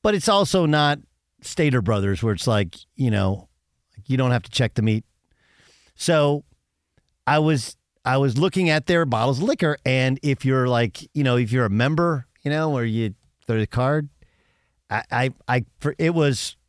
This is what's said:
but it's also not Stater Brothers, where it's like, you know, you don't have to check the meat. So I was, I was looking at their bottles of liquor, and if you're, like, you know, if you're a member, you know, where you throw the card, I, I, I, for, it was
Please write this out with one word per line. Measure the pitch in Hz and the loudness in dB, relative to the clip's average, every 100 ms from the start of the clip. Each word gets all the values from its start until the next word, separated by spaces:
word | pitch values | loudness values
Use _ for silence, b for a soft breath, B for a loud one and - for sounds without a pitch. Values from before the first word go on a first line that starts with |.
but | 214 | 0
it's | 208 220 | 0 2
also | 202 190 190 160 | 2 2 2 2
not | 151 147 147 - _ _ _ | 2 2 0 -8 _ _ _
Stater | - - 151 127 | -10 -2 2 2
Brothers, | 98 104 98 95 | 0 0 0 0
where | 113 | -2
it's | 98 | -2
like, | - 107 87 - - | 0 0 -2 -8 -20
you | - 127 | -4 -2
know, | 104 95 101 - _ _ _ _ - | 0 0 -2 -10 _ _ _ _ -20
you | - | -4
don't | 131 127 | -2 0
have | 123 | 0
to | - | -2
check | - 113 | -2 -2
the | - | 0
meat. | 110 110 - _ _ b b b b b b | 0 0 -4 _ _ b b b b b b
So | _ - 156 143 143 - _ _ _ _ _ _ _ | _ 0 2 2 0 -6 _ _ _ _ _ _ _
I | - 151 | -2 2
was, | 156 147 - - _ _ | 2 0 -4 -16 _ _
I | 127 131 | -2 0
was | 139 117 | 2 2
looking | 180 190 175 | 0 0 0
at | 156 151 | 0 2
their | 175 | 0
bottles | 151 117 120 131 | 2 0 0 0
of | |
liquor, | 214 311 160 147 | -2 0 -2 -2
and | 131 131 131 135 | -2 0 0 0
if | 147 131 | -2 -2
you're, | 131 131 127 | 0 0 2
like, | 120 117 - - | 0 0 -4 -10
you | 147 | -2
know, | 131 123 | 0 2
if | 113 | 0
you're | 127 | 0
a | 113 | 0
member, | 104 139 156 170 151 - _ | 0 0 0 0 -2 -8 _
you | 143 | -4
know, | 151 156 | -2 -2
where | 135 | -2
you | 117 113 110 98 _ _ - | -2 -2 -4 -6 _ _ -4
throw | 110 | -2
the | 107 | -2
card, | 120 131 151 147 _ _ _ _ _ _ _ _ | 0 0 0 -4 _ _ _ _ _ _ _ _
I, | 107 - | -8 -4
I, | 120 131 - - | -2 -2 -4 -4
I, | 127 - _ | -2 -4 _
for, | 147 - | -8 -2
it | 160 | 0
was | 170 143 123 - - | 2 0 0 -6 -12